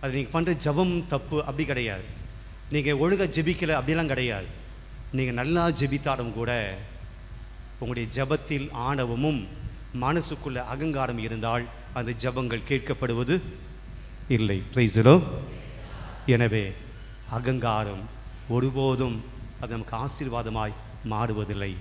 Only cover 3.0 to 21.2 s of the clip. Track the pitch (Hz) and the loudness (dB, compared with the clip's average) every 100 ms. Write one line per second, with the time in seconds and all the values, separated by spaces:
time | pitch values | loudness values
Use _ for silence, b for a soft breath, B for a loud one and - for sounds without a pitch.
3 | 160 190 185 151 160 175 165 151 127 160 | 4 4 2 2 2 2 2 2 2 2
4 | 160 127 123 104 92 - - - - - | 2 2 0 0 -4 -10 -12 -14 -14 -14
5 | - 131 131 120 131 170 170 151 139 143 | -6 0 0 0 2 4 4 2 2 2
6 | 143 131 117 110 117 120 101 95 104 - | 0 0 -2 -2 0 0 0 -4 -10 -12
7 | - - - - - - - - 117 120 | -14 -14 -14 -14 -14 -14 -14 -8 -4 -4
8 | 113 120 135 151 - 147 143 120 123 143 | -2 -2 2 0 0 -2 -2 -4 0 0
9 | 123 117 151 143 95 - - - - 123 | 0 2 2 2 -2 -8 -10 -10 -8 -2
10 | 127 165 - 151 151 123 120 131 160 139 | 2 2 2 -2 -4 -4 -4 -2 -2 0
11 | 127 120 110 113 113 120 120 - - 131 | 0 0 -2 -2 0 0 -2 -10 -8 -6
12 | 120 117 123 123 127 113 - 139 131 131 | -4 -2 -2 0 -2 -2 0 0 0 -2
13 | 127 117 123 180 - - - - - - | 0 0 2 2 0 -10 -12 -14 -14 -14
14 | - - - 120 110 98 104 127 117 101 | -14 -14 2 4 4 2 0 4 6 10
15 | 113 170 165 - - - - - - - | 12 10 8 -4 -6 -10 -12 -12 -12 -10
16 | - - - 120 117 107 98 98 - - | -10 -8 4 6 6 2 0 -6 -12 -14
17 | - - - 113 123 131 117 107 107 98 | -16 -14 -8 -4 0 0 2 0 0 -4
18 | 110 - - - - 120 127 127 135 127 | -8 -12 -14 -14 -2 2 2 2 2 2
19 | 127 110 - - - - 120 113 107 113 | 0 -2 -8 -12 -12 -10 -6 -6 -4 -4
20 | 123 - 139 117 113 110 107 104 - - | -4 -4 -4 -2 -2 -2 -2 -6 -12 -10
21 | 113 107 | -4 -2